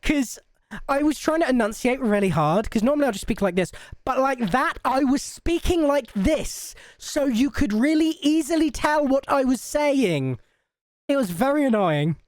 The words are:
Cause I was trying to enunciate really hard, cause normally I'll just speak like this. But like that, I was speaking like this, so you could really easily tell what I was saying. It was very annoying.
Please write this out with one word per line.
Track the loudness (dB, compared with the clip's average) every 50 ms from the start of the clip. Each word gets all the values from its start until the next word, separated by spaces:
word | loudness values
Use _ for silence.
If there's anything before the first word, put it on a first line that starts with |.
Cause | 0 0 0 0 0 -2 -6 -16 _ _ _ _ _ _ -18 -14 -4 -2
I | -2 2
was | 2 0 0 0
trying | 0 0 2 2
to | 2 2
enunciate | 2 2 0 0 -4 -2 -2 -2 -2 0
really | 0 0 2 2 2 2
hard, | 2 2 2 2 2 0 -2 0
cause | -2 0
normally | 2 2 2 2 0
I'll | 0
just | -2 -4
speak | -4 -4 -2 0
like | 0 0 0
this. | 0 -2 -2 -6 -18 -18 -20 -20 -10 _
But | -4 -2 0
like | 0 0 0 -2 -2 0
that, | 0 0 0 0 -4 -4 _
I | -2 0 0 2
was | 2 0 0
speaking | -2 -8 -14 -8 _ -2 -2 0 0 0 2 2 2
like | 2 2 0 -2 -4
this, | -4 0 2 2 2 0 -2 -8 -10 -10 -14 -16 -18 -20 -20 -20 -20 _
so | -14 -6 -2 0 0
you | 0 2 2 0 0
could | 2 0 0 0
really | 2 0 2 2 2 2 2 0 -2 0
easily | 0 2 2 2 0 0 0 0 0 0
tell | -2 -2 0 0 2 2 2
what | 2 0 0 0 0
I | 0 0 2
was | 0 0 -2
saying. | -4 -4 -2 0 0 2 2 2 2 2 0 0 -2 -2 -4 -6 -10 _ _ _ _ _ _ _ _ _ _ _ _ -2
It | 0
was | 0 0 -2
very | -2 -2 0 0 2 2 2
annoying. | 2 2 2 2 2 2 0 0 -2 -4 -6 _